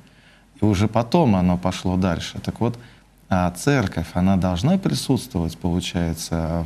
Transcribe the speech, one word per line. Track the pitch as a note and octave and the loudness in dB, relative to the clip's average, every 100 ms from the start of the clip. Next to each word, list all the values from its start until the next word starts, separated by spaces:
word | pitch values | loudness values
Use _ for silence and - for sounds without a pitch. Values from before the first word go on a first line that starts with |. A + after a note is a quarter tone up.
| - - - - _ - | -18 -20 -20 -20 _ -2
И | G#2 | 0
уже | F#2+ G#2+ | 2 2
потом | A2 A2 F3 C#3+ F#2+ | 0 2 4 4 4
оно | F2+ F2 | 2 2
пошло | F#2 - F#2+ F#2 | 0 -2 -2 0
дальше. | F#2 D#2+ - G2 | 0 0 -6 -8
Так | - - | -8 -4
вот, | A#2 A#2 - - _ _ - | -4 -4 -14 -20 _ _ -2
а, | F#2 F2+ | 0 0
церковь, | F2 - C#3+ F#2+ E2 D#2+ | 0 0 2 0 -4 -6
она | F2+ F#2 F#2+ | 0 2 2
должна | F2+ F2+ A2+ F#3+ | 2 0 2 2
присутствовать, | F3+ C3+ - B2+ - F2+ E2 E2 | 0 -2 0 -2 -2 -4 -4 -2
получается, | F2+ F2 F2+ F2+ E2+ D#2+ - E2 E2 E2+ | -2 -2 -2 -2 -2 -4 -4 -4 -2 -2